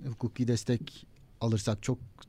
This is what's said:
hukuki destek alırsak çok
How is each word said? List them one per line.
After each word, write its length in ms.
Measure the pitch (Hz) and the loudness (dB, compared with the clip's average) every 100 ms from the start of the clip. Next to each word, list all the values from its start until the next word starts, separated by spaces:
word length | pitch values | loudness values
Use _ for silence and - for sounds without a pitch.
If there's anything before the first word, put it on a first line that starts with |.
| 131 | -4
hukuki 400 | 113 113 - 123 | -4 -2 0 2
destek 580 | 117 - 120 - - - - - - | 2 2 0 -2 -12 -18 -20 -20 -2
alırsak 420 | 113 110 117 107 | 2 2 2 0
çok 160 | - 127 - - | 0 -2 -4 -18